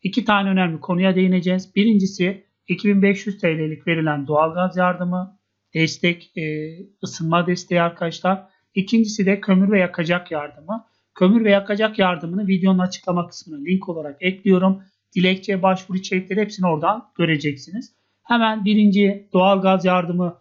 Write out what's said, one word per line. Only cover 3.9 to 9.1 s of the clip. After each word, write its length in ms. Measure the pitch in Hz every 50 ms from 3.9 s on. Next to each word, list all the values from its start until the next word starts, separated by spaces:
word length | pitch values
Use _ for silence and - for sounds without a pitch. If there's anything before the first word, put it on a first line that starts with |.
| 170 160 160 156 147 147 139
doğalgaz 500 | 139 151 147 160 160 160 175 185 185 180
yardımı, 640 | 180 180 180 180 175 180 175 180 180 185 185 _ _ _ _ _ _ _ _ _
destek, 580 | 160 160 156 - - - 175 170 170 - _ _
e, 400 | 180 160 156 151 151 156 156 160 170 196 - _ _
ısınma 440 | - 190 - - 170 160 165 175 175
desteği 360 | 175 180 175 - _ 180 175
arkadaşlar. 640 | 170 170 170 - 175 165 160 - - 185 190 196 - _ _ _ _ _ _
İkincisi 520 | 196 190 - 233 226 226 214